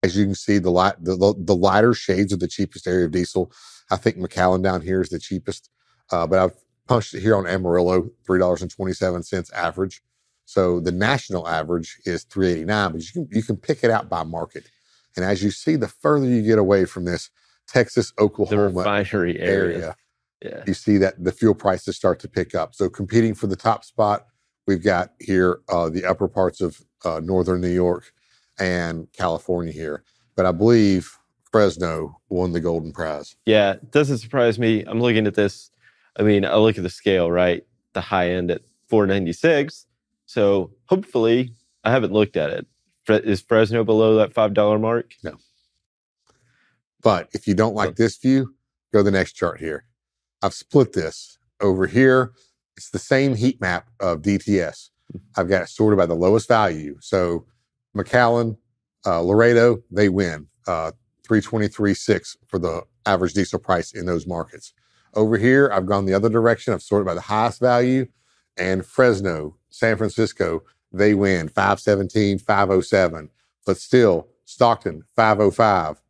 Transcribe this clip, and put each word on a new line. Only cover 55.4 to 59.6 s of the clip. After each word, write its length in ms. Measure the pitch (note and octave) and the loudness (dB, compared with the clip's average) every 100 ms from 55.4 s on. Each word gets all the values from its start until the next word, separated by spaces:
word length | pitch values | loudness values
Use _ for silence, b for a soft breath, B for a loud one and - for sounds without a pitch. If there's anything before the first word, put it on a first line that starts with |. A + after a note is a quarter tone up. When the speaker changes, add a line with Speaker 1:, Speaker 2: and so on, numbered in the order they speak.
| F2 | 0
Speaker 1:
got 140 | F#2+ | -2
it 60 | E2+ | -2
sorted 280 | - A2 G2+ | 0 2 4
by 80 | F2 | 2
the 100 | E2+ | 2
lowest 320 | F2+ A2 - | 2 2 2
value. 500 | A#2 G#2 D#2+ D2 C#2+ | 2 2 -2 -10 -14
So 460 | - G2 F2+ E2+ - _ _ _ _ G2+ | -4 -2 0 -4 -8 _ _ _ _ -10
McAllen, 640 | F#2+ B2 A#2+ A#2+ A#2 G#2+ _ _ _ _ - | -2 2 4 2 -2 -6 _ _ _ _ -2
uh, 160 | E2+ | -2
Laredo, 600 | E2+ G2+ A#2 A#2 | 2 4 6 6